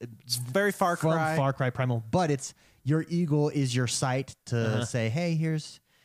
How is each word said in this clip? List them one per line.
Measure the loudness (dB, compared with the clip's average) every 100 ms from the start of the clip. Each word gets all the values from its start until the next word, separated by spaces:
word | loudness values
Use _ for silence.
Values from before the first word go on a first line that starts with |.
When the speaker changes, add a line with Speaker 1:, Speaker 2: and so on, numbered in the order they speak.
Speaker 1:
It's | -16 -16 -8 -6
very | -2 0 0
Far | 2 0 2
Speaker 2:
from | 2
Speaker 1:
Cry. | 2 2 2
Speaker 2:
Far | 0
Cry | 0 -2
Primal, | 0 0 -2 0
but | 0 2
it's | 0 -4 -16 _ _
your | 0 0 0
eagle | 0 2 2 2
is | 2 0
your | 2 0
sight | 0 0 -2 -4 -10 -4
to | 0
Speaker 3:
Uh-huh. | 2 0
Speaker 2:
say, | 0 -2 0
"Hey, | 0 0
here's, | 0 0 -2 -6 -14 _ _